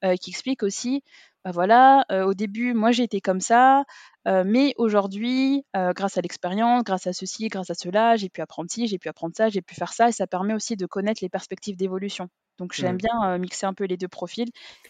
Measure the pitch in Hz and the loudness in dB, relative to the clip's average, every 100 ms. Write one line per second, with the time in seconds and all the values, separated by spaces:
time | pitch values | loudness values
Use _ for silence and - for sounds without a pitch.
0 | 190 180 - 180 - 269 202 - 240 277 | 0 0 -2 -10 -6 -2 -2 -4 -4 -4
1 | - - - _ 190 175 185 233 262 269 | -6 -20 -20 _ -8 -2 4 8 8 8
2 | - 190 190 190 214 208 247 233 214 240 | 6 0 0 0 -4 -2 -2 2 2 2
3 | 240 196 - 190 - 233 262 277 277 - | 0 -2 -2 -2 2 6 8 6 2 -10
4 | - _ - 190 185 226 285 - 226 208 | -20 _ 0 2 4 4 2 2 2 2
5 | 196 196 233 254 269 277 277 196 180 175 | 0 -4 -2 0 2 0 -2 -2 -2 0
6 | 190 - 175 - 175 196 233 247 220 185 | -2 -2 -6 -6 -4 0 2 2 2 -2
7 | - 180 190 - 220 196 180 170 175 196 | -4 -6 -8 -6 -6 -6 -8 -8 -2 2
8 | 226 226 190 - - - 170 - 233 190 | 4 2 0 -8 -10 -8 -10 -6 -4 -4
9 | - - 165 - 220 202 175 - 175 - | -8 -8 -10 0 0 0 -6 -10 -10 0
10 | 233 220 185 180 196 220 - 214 180 196 | 0 2 -4 -2 -2 -4 -4 -6 -6 -4
11 | 202 220 185 190 - 190 - 185 190 185 | -4 -4 -6 -8 -10 -12 -10 -6 -4 -4
12 | 202 - 180 _ _ _ 180 - 185 180 | -6 -8 -12 _ _ _ -12 -4 -4 -2
13 | 220 233 196 180 180 - 196 190 196 180 | -2 0 0 0 -4 -4 -6 -4 -4 -4
14 | 185 - 175 - 240 - - - - | -6 -8 -10 -6 -8 -8 -20 -20 -14